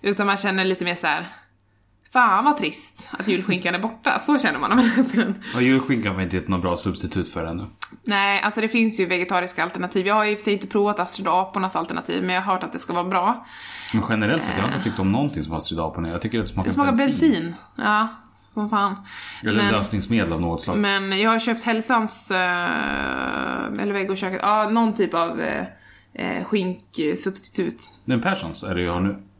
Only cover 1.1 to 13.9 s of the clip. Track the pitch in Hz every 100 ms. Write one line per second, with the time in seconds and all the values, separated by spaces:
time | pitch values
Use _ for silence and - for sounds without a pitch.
1.1 | 151 175 - _ _ _ _ _ _ _
2.1 | 254 233 190 269 294 160 - - - -
3.1 | - 202 180 185 180 180 180 220 - -
4.1 | - - 294 226 143 135 240 233 247 262
5.1 | 202 226 190 - 127 123 131 127 123 101
6.1 | 92 90 92 87 95 90 87 101 87 85
7.1 | 95 87 - 82 87 101 - - - -
8.1 | 202 202 202 208 208 220 233 226 220 180
9.1 | 180 180 185 180 180 165 - 180 196 190
10.1 | 214 214 208 208 202 196 214 202 208 180
11.1 | - 185 175 190 202 185 170 170 175 -
12.1 | 180 185 180 190 185 175 - - 175 180
13.1 | 190 185 240 - - - - -